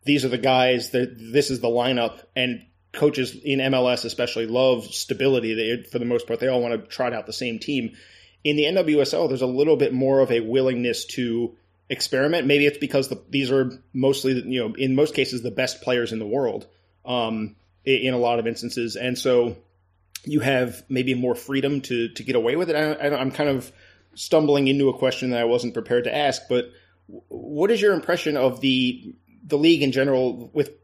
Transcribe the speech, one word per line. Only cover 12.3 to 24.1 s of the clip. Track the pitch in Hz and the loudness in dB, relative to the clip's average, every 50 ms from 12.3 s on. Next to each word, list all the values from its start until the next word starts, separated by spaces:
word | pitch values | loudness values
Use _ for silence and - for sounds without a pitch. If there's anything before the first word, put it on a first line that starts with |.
| 165 170 131 | 2 0 2
Maybe | 139 143 143 143 | 4 4 6 4
it's | 143 143 | 4 2
because | - 147 127 - 139 131 | 0 -6 0 0 0 0
the, | - 127 - - _ | 0 -6 -10 -10 _
these | - 139 139 120 | -4 -4 0 2
are | 135 135 131 127 127 - _ _ - | 2 2 0 0 -4 -12 _ _ -6
mostly, | 131 131 135 135 135 - 131 131 | 0 2 2 2 2 0 0 -2
you | 123 117 113 127 127 | -2 -2 -4 -4 -4
know, | 113 110 113 | -4 -4 -4
in | - 135 131 131 | -2 -2 0 2
most | 135 147 156 - | 2 2 2 2
cases, | - 131 - 127 120 | -2 -2 -2 -2 -6
the | 110 123 | -8 -6
best | 101 - 131 127 - - | -4 -4 -4 -4 -4 -6
players | - 135 127 123 117 110 | -4 -2 0 0 -2 -2
in | 113 110 | -6 -8
the | 107 | -6
world, | 104 110 139 135 117 98 104 - - _ _ _ _ _ _ _ | -4 -4 -2 -2 -2 -4 -6 -12 -14 _ _ _ _ _ _ _
um, | 127 123 123 117 113 113 110 107 101 - _ _ _ _ _ _ | -6 -4 -2 -2 -2 -4 -4 -6 -8 -10 _ _ _ _ _ _
i-, | 135 | 0
in | 135 120 120 131 127 | 2 2 2 -2 0
a | |
lot | 123 120 117 120 120 | 0 0 0 0 0
of | 110 | -2
instances. | 117 117 - - 120 - 127 117 117 104 | -4 -6 -6 -10 -8 -6 -6 -6 -6 -6
And | - 120 127 123 | -6 -6 -6 -6
so | 123 - 135 123 123 120 120 - - _ _ _ _ _ _ _ _ _ _ _ - - | -2 0 2 4 4 2 2 -2 -8 _ _ _ _ _ _ _ _ _ _ _ -16 -10
you | - 151 151 | -2 -2 0
have | 139 135 139 127 127 120 - - - _ | 2 2 2 2 0 -2 -4 -12 -12 _
maybe | 131 127 127 131 127 | -4 -4 -2 -2 -2
more | 123 123 123 117 | 0 0 -2 -2
freedom | - - - 139 135 131 139 143 139 | -4 -6 -6 -4 -2 -2 -2 -2 -4
to, | 131 - 123 120 117 113 | -4 -4 -4 -4 -4 -6
to | - - 113 | -6 -10 -6
get | 131 123 | -2 0
away | 120 113 117 135 | 0 2 2 0
with | 165 180 165 | 0 -2 -2
it. | 156 | 0
I, | 147 156 151 151 | 0 0 -2 -2
I, | 156 143 147 147 123 | -2 -2 -2 -2 0
I'm | 131 135 | -2 -4
kind | - - 147 147 | -2 0 0 0
of | 139 127 123 - - _ - - _ _ _ _ | 0 -2 -4 -10 -20 _ -20 -20 _ _ _ _